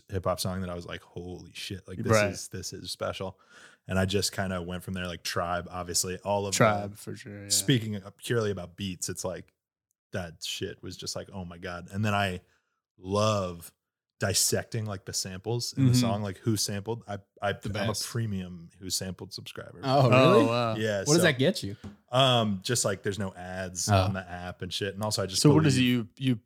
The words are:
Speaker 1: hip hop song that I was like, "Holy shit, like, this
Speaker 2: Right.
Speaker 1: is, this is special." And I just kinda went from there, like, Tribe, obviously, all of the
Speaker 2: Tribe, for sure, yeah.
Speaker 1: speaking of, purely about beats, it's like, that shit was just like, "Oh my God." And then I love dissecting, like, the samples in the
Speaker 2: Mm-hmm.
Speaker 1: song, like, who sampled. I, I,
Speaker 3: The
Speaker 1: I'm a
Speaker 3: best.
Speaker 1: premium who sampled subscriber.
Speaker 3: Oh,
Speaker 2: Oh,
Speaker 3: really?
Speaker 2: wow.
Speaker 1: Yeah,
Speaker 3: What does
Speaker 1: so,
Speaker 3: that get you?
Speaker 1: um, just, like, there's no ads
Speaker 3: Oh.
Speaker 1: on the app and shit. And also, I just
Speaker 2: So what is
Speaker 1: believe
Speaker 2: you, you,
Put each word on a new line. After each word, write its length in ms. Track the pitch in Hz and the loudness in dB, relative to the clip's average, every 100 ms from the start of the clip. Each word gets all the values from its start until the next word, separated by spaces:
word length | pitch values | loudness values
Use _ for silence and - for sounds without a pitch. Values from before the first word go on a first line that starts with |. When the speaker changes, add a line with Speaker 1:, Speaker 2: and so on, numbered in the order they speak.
| - | -6
Speaker 1:
hip 140 | 95 92 | -4 -2
hop 140 | 87 | -2
song 220 | 98 92 | -2 -4
that 80 | 92 | -6
I 60 | 87 | -8
was 100 | 85 | -10
like, 140 | 85 | -12
"Holy 480 | - 90 87 90 87 | -12 -12 -10 -12 -14
shit, 340 | - - 95 - | -12 -10 -10 -12
like, 100 | 92 | -4
this 120 | 117 | 4
Speaker 2:
Right. 200 | 110 101 | 4 4
Speaker 1:
is, 160 | 95 - | -2 -10
this 260 | 95 - | -10 -10
is 160 | 92 92 | -10 -10
special." 480 | - 98 92 95 - _ - - _ - | -6 -6 -6 -8 -10 _ -20 -20 _ -2
And 120 | 92 | 2
I 60 | 95 | 2
just 260 | 98 - | 2 -2
kinda 300 | - 95 92 | -2 -4 -4
went 220 | 87 90 | -6 -8
from 100 | 92 | -8
there, 140 | 92 90 | -8 -8
like, 160 | 85 | -8
Tribe, 440 | - 98 87 87 87 | -6 -4 -2 -2 -4
obviously, 480 | 90 87 87 92 90 | -8 -4 -2 -2 -4
all 280 | 95 101 101 | -2 -2 0
of 60 | |
the 40 | 95 | 2
Speaker 2:
Tribe, 400 | 113 104 101 104 | 4 2 -4 -12
for 180 | - 104 | -14 -14
sure, 280 | - 101 | -14 -12
yeah. 60 | 101 | -2
Speaker 1:
speaking 460 | 101 - 131 110 104 | 0 2 0 0 -8
of, 180 | 98 - | -10 -12
purely 320 | - 120 107 | -4 -2 0
about 260 | 92 87 85 | -4 -8 -10
beats, 300 | 98 87 - | -8 -6 -8
it's 140 | 90 95 | -6 -6
like, 280 | 85 - _ _ _ _ _ _ | -8 -12 _ _ _ _ _ _
that 300 | 104 85 82 | -8 -8 -10
shit 380 | - - 95 - | -10 -6 -8 -8
was 140 | 95 90 | -12 -10
just 180 | 98 95 | -10 -10
like, 140 | 85 | -10
"Oh 100 | 95 87 | -10 -10
my 120 | 87 | -10
God." 320 | 92 87 87 | -10 -10 -8
And 120 | 98 | -2
then 100 | 107 | 2
I 280 | 101 98 90 - _ _ _ _ _ | 2 2 -2 -10 _ _ _ _ _
love 760 | 92 101 107 104 90 85 82 _ _ _ _ - | -2 2 2 2 -2 -6 -14 _ _ _ _ -4
dissecting, 680 | 101 92 - 101 - 117 107 | 0 2 2 0 -2 -6 -6
like, 180 | 98 - | -8 -8
the 80 | |
samples 600 | - 98 92 107 120 - | -6 -6 -6 -4 -4 -2
in 120 | - 135 | 4 6
the 60 | |
Speaker 2:
Mm-hmm. 60 | 123 | 6
Speaker 1:
song, 220 | 120 101 | 4 0
like, 160 | 104 92 | -4 -4
who 160 | 117 107 | 0 0
sampled. 480 | - 101 101 113 - | 0 -4 -4 -6 -6
I, 100 | 101 - - | -10 -12 -6
I, 120 | 101 | -4
Speaker 3:
The 160 | 92 107 | -2 -4
Speaker 1:
I'm 60 | 101 | -2
a 120 | 104 | -2
Speaker 3:
best. 180 | 104 - | -2 -4
Speaker 1:
premium 640 | 120 113 95 90 90 82 - | -4 -2 -4 -6 -12 -18 -14
who 120 | 95 | -6
sampled 420 | - 95 90 - | -4 -4 -10 -12
subscriber. 460 | - - - - - | -14 -14 -14 -14 -6
Speaker 3:
Oh, 280 | 135 139 123 | 2 6 8
Speaker 2:
Oh, 220 | 127 131 | 8 10
Speaker 3:
really? 120 | - 113 | 8 6
Speaker 2:
wow. 300 | 120 117 110 | 4 0 0
Speaker 1:
Yeah, 240 | 110 101 | 0 0
Speaker 3:
What 60 | 98 | 4
does 100 | 165 | 6
Speaker 1:
so, 60 | |
Speaker 3:
that 160 | 165 127 | 6 4
get 240 | 143 202 | 2 2
you? 120 | 101 104 101 - - | -4 -10 -14 -18 -2
Speaker 1:
um, 480 | 123 135 120 110 95 | 4 6 6 4 0
just, 240 | 92 120 113 | 0 0 0
like, 160 | 95 | -2
there's 160 | 107 98 | -4 -4
no 160 | 98 | -6
ads 560 | 90 90 92 92 92 90 | -8 -10 -8 -8 -4 2
Speaker 3:
Oh. 60 | 98 | 4
Speaker 1:
on 180 | 95 | 4
the 60 | 95 | -2
app 400 | 92 90 90 - | -6 -10 -10 -10
and 100 | 90 | -8
shit. 220 | - 101 | -4 -6
And 80 | 98 | -4
also, 200 | 107 107 | -4 -2
I 20 | 95 | -2
just 160 | 95 | 4
Speaker 2:
So 100 | 151 | 8
what 140 | 147 156 | 8 6
is 80 | |
Speaker 1:
believe 140 | 127 123 | 4 4
Speaker 2:
you, 200 | 123 107 - | 2 -2 -2
you, 200 | 131 113 | 0 0